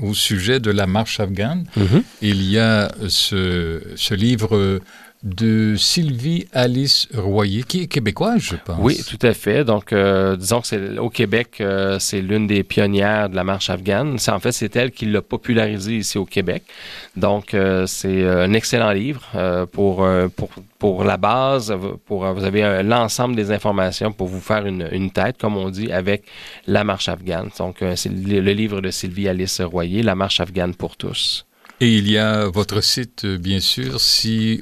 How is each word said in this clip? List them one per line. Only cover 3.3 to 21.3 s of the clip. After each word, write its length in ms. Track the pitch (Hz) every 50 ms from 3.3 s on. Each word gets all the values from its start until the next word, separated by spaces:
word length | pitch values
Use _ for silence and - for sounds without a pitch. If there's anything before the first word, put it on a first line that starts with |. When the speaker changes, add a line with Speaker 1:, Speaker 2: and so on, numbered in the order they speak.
| 101 95 92 90 90 87 85 82 82 78 - - -
Speaker 1:
ce 160 | - - - 110
livre 680 | 92 107 123 123 104 110 - 107 101 98 95 95 92 - - - - - - _ _ -
de 520 | 101 92 90 113 113 110 110 110 107 104
Sylvie 680 | 98 - - - 175 165 147 131 117 127 160 170 175 - -
Alice 560 | - 131 123 127 123 127 139 139 - - - - -
Royer, 480 | 113 92 101 98 107 104 98 98 113
qui 200 | 127 - - 185
est 60 | 175
québécoise, 540 | - - 147 113 104 95 - 165 220 240 226
je 140 | - - 92
pense. 240 | 80 - - 85 82
Speaker 2:
Oui, 180 | 101 131 - - -
tout 120 | - - -
à 140 | - 117 104
fait. 280 | - - 104 110 139 147
Donc, 300 | 113 107 104 - - 110
euh, 420 | 101 98 98 98 95 95 95 95
disons 260 | 90 95 92 113 120
que 60 | -
c'est, 300 | - 113 101 95 101 104
au 140 | 110 117 117
Québec, 460 | - - 113 101 107 117 120 - - -
euh, 380 | 104 98 98 98 98 98 98 95
c'est 220 | - - 107 98
l'une 260 | 95 92 107 107 107
des 160 | 104 104 98 95
pionnières 680 | - - - 104 101 101 101 101 104 107 107 104 98
de 60 | 92
la 80 | 92 90
marche 260 | 95 98 98 - -
afghane. 480 | 92 92 92 101 98 107 143 156 131
C'est, 140 | 113 - -
en 80 | 104 95
fait, 120 | - 120
c'est 240 | 123 - 110 101 -
elle 140 | 120 127 127
qui 160 | - - 117
l'a 160 | 107 104 98
popularisé 760 | - - 123 107 - - 117 113 110 107 107 98 92 107 117
ici 200 | 110 95 - -
au 80 | 104 92
Québec. 380 | - - - 95 - - - - - - - - - - - - - -
Donc, 380 | 92 95 101 101 104 98 - -
euh, 320 | 101 98 95 95 92 92
c'est, 380 | 92 - - - 95 95 92 92
euh, 220 | 92 90 87 90
un 80 | 95 107
excellent 360 | 113 - - 127 120 117 107 101
livre, 280 | 98 110 139 147 123 - - -
euh, 320 | 92 92 92 87 90 90
pour, 360 | 92 - 104 101 98 92 95 95
euh, 240 | 92 92 90 92
pour, 220 | 92 - - 107 95 - 95 95 _ _ -
pour 240 | - 104 92 92 98
la 140 | 101 95
base. 540 | 90 98 104